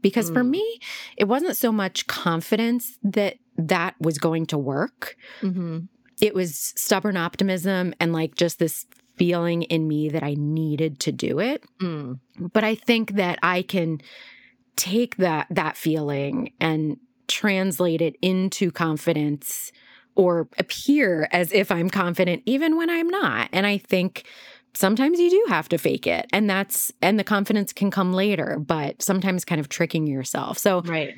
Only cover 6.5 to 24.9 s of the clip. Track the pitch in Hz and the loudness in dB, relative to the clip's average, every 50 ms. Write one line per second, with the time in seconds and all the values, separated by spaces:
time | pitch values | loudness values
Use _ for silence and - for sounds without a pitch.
6.5 | 147 - - - - - - - 208 190 185 214 190 180 165 175 - - 202 196 | -4 -8 -8 -8 -6 -6 0 0 0 2 2 0 0 0 -2 -2 0 0 0 0
7.5 | 185 180 160 196 190 180 180 175 - - 175 165 165 160 160 156 - - 175 170 | 0 0 0 0 0 2 0 -2 -2 0 0 0 2 0 -2 -2 0 0 0 0
8.5 | - - 170 156 - - - _ - _ _ _ _ - 180 175 175 170 170 170 | 2 0 -2 -2 -2 -6 -12 _ -20 _ _ _ _ 0 2 2 2 0 0 0
9.5 | 170 170 170 - 170 160 160 156 151 151 151 151 147 160 139 143 147 147 147 147 | 0 -2 -2 -2 -2 -2 0 0 0 0 -2 -2 -2 -2 -4 -4 -4 -4 -2 -2
10.5 | 156 160 160 156 147 143 160 160 143 - - - - - - - 139 151 202 254 | -2 -2 -2 -2 -2 -2 -2 -4 -4 -4 -4 -4 -4 -2 -4 -4 -2 -2 -2 -2
11.5 | 294 - - _ _ _ 190 175 160 151 143 123 127 131 _ _ _ - 175 175 | -4 -6 -10 _ _ _ -6 -6 -4 -6 -8 -10 -12 -12 _ _ _ -10 -10 -2
12.5 | - 220 208 214 226 214 - - 233 226 220 - 196 202 185 175 175 - - 175 | 0 0 0 0 -2 -2 0 2 2 2 2 0 0 0 0 0 0 0 0 0
13.5 | 180 180 180 - - 180 165 160 160 147 - - - - - - - - - _ | 2 0 -2 -2 -2 0 0 0 -2 -6 -8 -16 -20 -20 -20 -20 -20 -20 -20 _
14.5 | _ _ _ _ _ - - 180 190 233 247 233 - - 185 175 156 151 139 - | _ _ _ _ _ -6 -4 0 2 0 0 0 0 0 2 2 2 0 -2 0
15.5 | - 151 156 156 - - - 165 156 156 147 143 143 139 139 143 - - - - | 0 0 0 0 -4 -2 0 0 0 0 0 -2 -2 -2 -2 -2 -2 -4 -4 -6
16.5 | - _ - 160 156 156 156 151 139 - _ _ _ _ _ - - - - 208 | -4 _ 0 0 2 0 0 -2 -4 -6 _ _ _ _ _ -6 -4 0 0 0
17.5 | 196 190 190 190 156 - 180 175 160 160 165 156 - - - 185 185 185 185 190 | 2 2 0 0 0 2 2 2 2 2 0 0 0 0 0 2 2 2 0 0
18.5 | - - 202 175 - - 165 160 156 151 - 170 165 151 147 147 147 147 - - | 0 0 -2 -2 0 0 -2 0 0 0 0 0 0 2 0 0 -2 -4 -6 -10
19.5 | - - - - - _ _ - - - _ _ _ - 185 180 175 170 156 - | -10 -10 -10 -12 -16 _ _ -20 -20 -20 _ _ _ 4 4 4 4 2 -2 -2
20.5 | - - 180 - - - - - 285 302 269 190 175 156 151 - - 175 175 165 | -4 -6 -4 -4 -6 -4 2 2 4 4 4 2 2 0 0 0 2 0 0 4
21.5 | - 202 - - 196 170 170 185 - 202 180 175 170 - 185 175 175 - - - | 2 2 2 2 2 0 0 0 0 0 0 0 2 2 2 2 0 0 0 0
22.5 | 254 269 320 320 311 330 339 330 339 330 330 339 370 403 320 165 113 107 - - | 0 2 2 2 2 2 2 0 0 0 0 0 0 0 0 0 0 0 -2 0
23.5 | - 185 196 208 202 196 - - - 185 180 190 - - - - - - - - | 0 0 2 2 0 -2 0 0 0 2 2 0 -4 -8 -16 -16 -20 -20 -20 -20
24.5 | - - _ _ _ - - 190 | -20 -20 _ _ _ 0 2 2